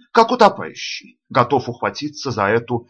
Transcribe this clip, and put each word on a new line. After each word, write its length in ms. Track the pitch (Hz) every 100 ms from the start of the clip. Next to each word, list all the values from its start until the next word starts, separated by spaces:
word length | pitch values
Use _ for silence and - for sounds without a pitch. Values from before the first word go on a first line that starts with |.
| _
как 180 | 226 233
утопающий, 880 | 247 202 - 82 - - - - _ _
готов 400 | 127 123 139 123
ухватиться 640 | - 104 - 147 147 135
за 140 | 110 98
эту 420 | 117 120 117